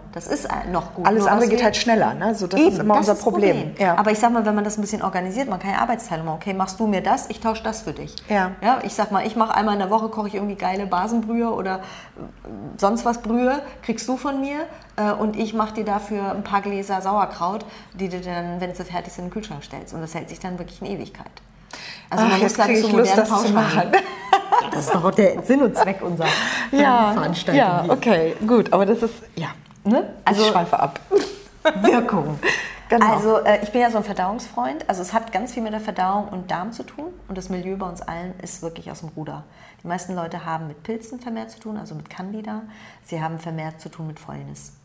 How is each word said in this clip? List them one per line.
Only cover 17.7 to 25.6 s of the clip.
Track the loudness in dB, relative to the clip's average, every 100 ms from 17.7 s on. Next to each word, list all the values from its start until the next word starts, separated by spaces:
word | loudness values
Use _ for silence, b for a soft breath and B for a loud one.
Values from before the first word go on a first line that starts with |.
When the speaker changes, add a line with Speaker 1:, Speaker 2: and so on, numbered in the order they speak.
| B B -8
Speaker 1:
die | -6
du | -6
dann, | -6 -6 -4 -6
wenn | -6 -8
sie | -8
fertig | -8 -8
sind, | -10 -8
in |
den |
Kühlschrank | -8 -8 -12
stellst. | -12 -14 -12 -10
Und |
das | -8
hält | -8 -10
sich | -10
dann | -8 -8
wirklich | -10 -10
eine | -8
Ewigkeit. | -8 -8 -14 -20 -20 -20 -20 B B B B B
Also | 2 4
Speaker 2:
Ach, |
Speaker 1:
man | 6
Speaker 2:
jetzt | 4 4
Speaker 1:
muss, | 4
glaub |
ich, | 4
Speaker 2:
krieg |
Speaker 1:
so | 4
Speaker 2:
ich | 6
Lust, | 6 6
Speaker 1:
modern |
Speaker 2:
das | 4
zu | 4 4
Speaker 1:
pauschalisieren. | 4 4 2 4
Speaker 2:
machen. | 2 2
<laughs> | -8 2 2 4 2 2
Speaker 1:
Das | -2 0
ist |
doch | 2 4
der | 6 4 4
Sinn | 2 4